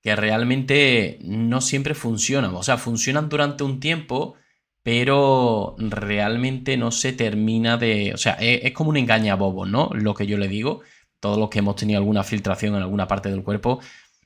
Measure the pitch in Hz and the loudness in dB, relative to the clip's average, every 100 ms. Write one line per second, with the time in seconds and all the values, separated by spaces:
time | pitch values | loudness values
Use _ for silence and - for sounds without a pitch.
0 | 110 104 107 110 120 131 135 139 139 120 | 0 0 2 0 0 0 2 4 4 4
1 | 90 - - 107 117 127 127 139 139 147 | 0 -6 -6 -2 0 0 0 -2 -2 -4
2 | 117 110 - 139 107 90 92 123 120 113 | -4 -4 0 0 0 -2 0 0 0 -2
3 | - 143 151 147 143 143 143 131 143 165 | 0 -2 -2 0 -2 -2 -4 -2 -2 -4
4 | 151 127 151 - _ _ _ _ - 117 | -4 -4 -4 -10 _ _ _ _ -2 0
5 | 123 139 139 131 123 110 101 - 110 98 | 4 4 4 4 4 2 -2 -4 -6 -4
6 | 101 104 104 117 127 131 127 131 117 117 | -2 0 0 0 -2 -2 -2 -2 0 -2
7 | 131 127 113 104 110 113 117 117 117 104 | -2 0 -2 2 2 2 2 2 2 2
8 | 101 120 117 - 117 120 127 - 156 151 | 0 -2 -2 0 2 2 0 0 0 2
9 | 120 110 110 95 98 92 95 110 - - | 4 4 4 2 0 -2 -2 0 0 0
10 | 104 101 101 101 98 101 123 220 - - | -2 0 -2 -2 -2 -2 -4 -6 -12 -20
11 | _ _ 104 104 107 107 101 98 104 104 | _ _ -2 0 0 0 0 0 0 2
12 | 98 107 95 107 98 95 107 101 92 101 | 2 0 0 -2 -2 -2 -2 -2 -2 -2
13 | 92 98 98 95 95 104 117 131 - - | -2 -2 -2 -4 -4 -2 -2 -2 -6 -20
14 | _ _ | _ _